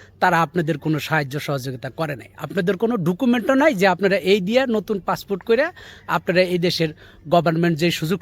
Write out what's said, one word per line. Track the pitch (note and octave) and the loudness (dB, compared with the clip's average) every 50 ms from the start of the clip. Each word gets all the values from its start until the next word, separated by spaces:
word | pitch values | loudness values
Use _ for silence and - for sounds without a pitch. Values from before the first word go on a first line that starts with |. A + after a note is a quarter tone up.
| - - - - | -20 -20 -4 0
তারা | F#3+ F#3 F3 E3 E3 | 2 2 4 2 2
আপনাদের | D3 - F3 D#3+ D#3 D#3+ | 0 -2 -2 -2 -2 -4
কোনো | C3+ - D#3 D#3 C#3+ | -4 -2 -2 -2 -2
সাহায্য | - - D#3 D#3 D3 B2+ C#3+ C#3+ | -2 -2 -2 -2 -2 -2 -6 -8
সহযোগিতা | - - C#3+ C3+ B2 C#3 B2+ B2+ - C3 - - | -6 -6 -6 -6 -6 -8 -10 -10 -12 -12 -8 -6
করে | D#3+ D3 C#3+ | -6 -6 -8
নাই, | - - - - | -10 -14 -16 -14
আপনাদের | - D#3 C#3 D#3+ G3 F3+ G3 F#3+ | -12 -12 -6 -4 -2 -2 0 0
কোনো | F3 A#3 A3+ B3 G#3 D3+ | 0 -2 -2 -2 0 0
ডকুমেন্টও | E3+ F#3 - C4+ A#3+ B3 B3 G#3 - C4+ | -2 -2 0 0 2 2 2 2 2 2
নাই | C4 - G3+ A#3 F3 | 4 4 2 2 4
যে | G3 | 2
আপনারা | F#3+ F3+ F3 G3+ F#3 G3 F#3+ D3 F#3 | 2 4 2 2 2 2 2 2 2
এই | G3+ G#3+ | 2 2
দিয়ে | F3 G3 A#3 B3+ C4+ B3 A3 | 2 2 2 2 2 2 0
নতুন | G#3+ F3+ - G#3+ F#3+ - | -2 -2 -2 -4 -4 -4
পাসপোর্ট | - F3+ - - - G3+ F3 - | -4 -4 -4 -4 -6 -8 -4 0
করে | - A3+ B3 D4+ F4 - - - - - - - | 0 2 2 2 0 -4 -10 -18 -20 -20 -16 -6
আপনারা | - D#3+ E3+ - - E3+ F#3 F#3 F3 F3+ | -4 -4 -2 -2 0 2 2 2 2 0
এই | F3 F3 | 0 0
দেশের | F3 - - E3 D#3 D3+ - - - - - - | 0 0 0 -2 -2 -4 -8 -20 -20 -20 -20 -2
গভর্নমেন্ট | D3 E3 E3+ D3 E3+ D#3+ E3 E3+ E3+ E3 C#3+ | 0 2 2 4 2 2 2 2 2 2 2
যে | F3 E3+ | 0 0
সুযোগ | D#3+ - D#3+ D3+ - - | 0 -2 -2 -4 -4 -4